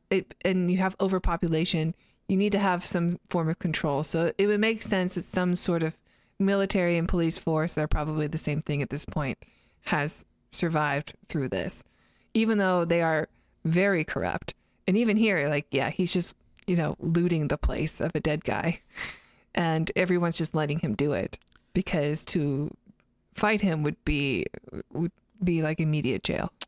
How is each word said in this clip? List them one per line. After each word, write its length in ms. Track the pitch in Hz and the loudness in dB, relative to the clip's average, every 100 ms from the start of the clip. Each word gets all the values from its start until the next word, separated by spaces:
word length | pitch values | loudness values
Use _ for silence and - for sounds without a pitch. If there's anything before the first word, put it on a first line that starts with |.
| - | -2
it, 240 | 190 - - | -2 -2 -4
and 260 | 196 185 175 | -2 0 2
you 60 | 185 | 2
have 160 | 190 - | 0 0
overpopulation, 960 | 196 190 - 170 170 160 170 165 160 - _ _ - | 0 2 0 0 0 0 0 0 -2 -4 _ _ -2
you 80 | 190 | 2
need 160 | 208 | 2
to 60 | 202 | 2
have 260 | 196 180 | 2 0
some 340 | - 180 170 175 - | 0 0 0 -2 -2
form 180 | 175 160 | -2 0
of 100 | 170 | -2
control. 440 | 170 156 156 139 | -2 -2 -2 0
So 300 | 160 165 170 - | 0 0 0 2
it 80 | 202 | 0
would 140 | 208 | 2
make 220 | 220 226 | 0 0
sense 320 | - 190 180 | 0 0 0
that 100 | 185 | -2
some 300 | - 185 180 180 | -2 0 2 2
sort 260 | - 170 | 0 0
of 160 | 160 - _ _ _ - | 0 -4 _ _ _ -2
military 580 | 196 196 196 196 175 170 | 2 2 2 2 2 2
and 100 | 170 | 2
police 300 | 180 165 - | 2 2 0
force, 360 | - 156 165 | -2 0 0
they're 120 | - 151 | -2 0
probably 380 | 160 151 156 151 | 0 0 -2 -2
the 120 | 156 | -2
same 220 | - 147 | -2 -2
thing 180 | - 143 | -2 -2
at 60 | 143 | -2
this 140 | 147 | -6
point, 340 | - - 139 - - _ _ _ | -6 -4 -4 -6 -12 _ _ _
has 420 | - 156 147 - - _ _ | -4 -2 0 -2 -6 _ _
survived 640 | - 170 160 147 143 - - - | -2 0 0 0 -2 -6 -12 -6
through 200 | 156 131 | -4 -2
this, 340 | 92 82 - - _ _ _ _ | -2 -2 -4 -8 _ _ _ _
even 240 | 220 220 214 | 0 2 2
though 300 | 190 180 170 | 2 2 2
they 160 | 170 | 2
are 260 | 165 156 156 _ _ _ 160 | 2 0 -2 _ _ _ 0
very 360 | 170 202 180 | 2 2 2
corrupt. 520 | 151 - 90 - - - _ _ - | -2 -4 -4 -4 -8 -16 _ _ 0
And 80 | 196 | 2
even 220 | 233 208 | 4 4
here, 300 | 220 180 143 | 4 2 0
like, 160 | 147 - | -2 -2
yeah, 200 | 139 135 | -2 -2
he's 220 | 165 180 | 0 0
just, 220 | 180 170 - _ _ - | 0 -2 -6 _ _ -2
you 100 | 175 | 0
know, 200 | 151 - | 0 -2
looting 480 | - 170 175 165 147 | 0 2 2 2 0
the 100 | 151 | 0
place 420 | - - 156 - | 0 0 -2 0
of 120 | 165 | -2
a 60 | 156 | 0
dead 240 | 160 156 | -2 -2
guy, 360 | - 104 165 165 _ - - - _ _ _ | -2 -2 -2 -4 _ -14 -12 -14 _ _ _
and 360 | - 170 160 160 - | -2 0 0 0 0
everyone's 420 | 180 180 170 - | 2 2 2 0
just 160 | 160 | -2
letting 240 | 160 147 156 | 0 -2 -2
him 160 | 147 | -2
do 180 | 107 147 | 0 0
it 240 | 101 - - _ _ _ | 0 -4 -8 _ _ _
because 500 | - - 165 147 156 - | -4 -2 0 0 0 -2
to 440 | 170 147 139 147 - _ - _ _ _ | 0 0 0 -4 -8 _ -20 _ _ _
fight 260 | - 208 214 | -2 0 2
him 220 | 202 160 | 2 2
would 200 | 147 - | 0 -2
be, 420 | - 147 139 101 - - - - - | -2 0 0 -2 -4 -8 -14 -14 -10
would 200 | - 170 - _ - | -4 -6 -6 _ -4
be, 180 | 180 165 | 0 0
like, 180 | 156 156 | 0 0
immediate 420 | 156 151 131 117 | 0 0 0 -2
jail. 300 | - - 50 - | -2 -2 -4 -8